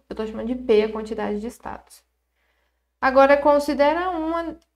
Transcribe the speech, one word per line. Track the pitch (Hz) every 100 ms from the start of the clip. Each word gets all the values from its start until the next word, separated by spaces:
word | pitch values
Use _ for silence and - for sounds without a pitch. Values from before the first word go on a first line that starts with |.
| -
eu |
tô | 208 220
chamando | 214 226
de |
P | 247 - 214
a | 220
quantidade | 214 214 214 208 208
de | 226
estados. | - - - _ - _ _ _ _ _ _ _ _ _ -
Agora, | 262 262 269 285
considera | 294 294 285 262 285 330 370
uma, | 339 320 330 330 320 _